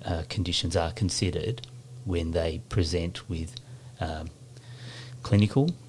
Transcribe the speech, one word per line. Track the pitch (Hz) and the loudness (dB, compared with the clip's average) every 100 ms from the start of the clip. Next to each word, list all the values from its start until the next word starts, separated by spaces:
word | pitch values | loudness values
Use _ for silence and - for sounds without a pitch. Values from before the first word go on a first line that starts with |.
| - | -4
uh, | 82 - | -2 -2
conditions | - 87 87 85 90 | -2 0 0 2 2
are | 82 | 0
considered | - 95 - 92 85 78 120 - - - - 95 | 2 0 2 0 2 -2 -4 -8 -16 -16 -8 -2
when | 85 82 | 0 2
they | 82 82 80 - | 2 0 -2 0
present | 104 80 85 85 - - | 2 2 2 -2 -4 -6
with, | 82 80 - - - - - | -4 -4 -10 -16 -18 -18 -6
um, | 80 78 82 - - - - - - - - - | -4 -4 -8 -12 -18 -20 -18 -16 -14 -14 -14 -12
clinical | - 101 104 135 160 - | 4 6 8 6 4 0